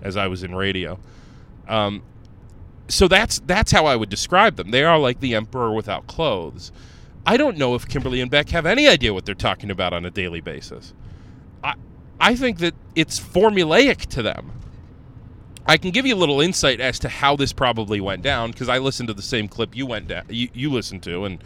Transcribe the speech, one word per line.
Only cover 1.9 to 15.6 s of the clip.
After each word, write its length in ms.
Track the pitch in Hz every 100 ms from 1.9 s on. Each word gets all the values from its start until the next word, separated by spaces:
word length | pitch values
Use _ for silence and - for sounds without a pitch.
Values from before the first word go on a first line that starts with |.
| 101 - - - - - - - - -
so 220 | - 190
that's, 320 | 190 226 -
that's 320 | 147 185 220
how 140 | 208 156
I 100 | 123
would 120 | 104
describe 460 | 101 - 180 220
them. 160 | 107 90
They 140 | 123
are 140 | 156 160
like 180 | 131 123
the 160 | 131
emperor 380 | 113 107 131 117
without 340 | 110 107 95 -
clothes. 640 | - 156 101 80 62 - - - - - - -
I 100 | 233
don't 200 | 294 165
know 180 | 127
if 140 | 123 -
Kimberly 320 | 143 127 127
and 100 | 123
Beck 200 | 147 151
have 160 | 170 160
any 200 | 240 294
idea 260 | 170 120
what 140 | 95 90
they're 80 |
talking 380 | 90 110 92 104
about 200 | 92 90
on 120 | 87
a 60 | 87
daily 320 | 92 90 85
basis. 500 | 80 69 - - - - - - - - - -
I, 100 | 139 - - - - -
I 160 | 175 247
think 220 | 254 175
that 160 | 175 - -
it's 240 | - 156 -
formulaic 880 | - 180 214 196 156 170 277 - -
to 120 | -
them. 300 | 107 - - - - - - - - - - - - -